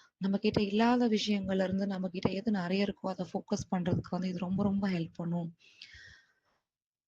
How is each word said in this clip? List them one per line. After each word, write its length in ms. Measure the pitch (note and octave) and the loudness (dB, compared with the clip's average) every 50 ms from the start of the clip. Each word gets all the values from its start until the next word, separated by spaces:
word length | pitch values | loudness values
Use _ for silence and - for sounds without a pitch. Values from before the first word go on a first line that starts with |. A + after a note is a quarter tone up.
| - _ _ _ | -20 _ _ _
நம்ம 200 | F#3 G3 G3 G#3 | -2 0 0 2
கிட்ட 240 | - G#3+ G#3 - | 2 2 2 2
இல்லாத 460 | G#3+ G3 G3+ G#3+ A3+ A#3 B3 B3 B3 A#3 | 0 2 4 4 4 6 6 4 4 4
விஷயங்கள்ல 560 | G#3+ G3+ - G#3 G#3 G3+ F#3+ F#3+ F#3+ F#3+ F#3+ | 2 2 2 2 0 0 0 0 2 2 2
இருந்து 240 | F#3 F#3+ F#3+ G3+ G3+ | 2 0 0 0 -2
நம்ம 200 | F#3+ F#3 F#3 F#3 | -2 -2 -4 -4
கிட்ட 220 | F3 F#3+ - F#3+ | -6 -2 -2 -2
எது 220 | F#3+ G3 G3+ A3+ | -2 0 0 0
நெறைய 360 | G#3 F#3+ F3 F3 F#3+ G3 G3+ G3 | 0 0 0 0 2 2 2 0
இருக்கோ 220 | G3 - - F#3+ | -2 -4 -6 -6
அத 180 | F#3+ - F3+ - | -4 -4 -6 -4
ஃபோக்கஸ் 380 | - G3 - - G#3 G3 - - | -4 -6 -4 -2 -4 -4 -2 -2
பண்றதுக்கு 380 | G3 F#3 F3 F3+ F3 F3 - - | -2 0 0 0 0 0 -2 -2
வந்து 180 | F3+ F3+ F3+ F#3 | -4 -4 -2 -4
இது 100 | F3+ F3 | -4 -4
ரொம்ப, 260 | F3+ F3+ F#3+ F#3+ G3+ | -4 -2 0 0 2
ரொம்ப 240 | G3+ G3 G3 G3+ G3 | 2 2 0 0 0
ஹெல்ப் 240 | F#3 E3+ E3 E3+ - | 0 -2 -2 -4 -6
பண்ணும். 440 | - E3+ E3+ E3+ F3 E3+ E3+ E3+ - _ - _ _ - - - - - - - - _ _ _ _ _ _ _ _ _ _ _ _ _ _ _ _ _ | -8 -6 -4 -2 -2 -4 -6 -8 -14 _ -20 _ _ -20 -20 -20 -20 -20 -20 -20 -20 _ _ _ _ _ _ _ _ _ _ _ _ _ _ _ _ _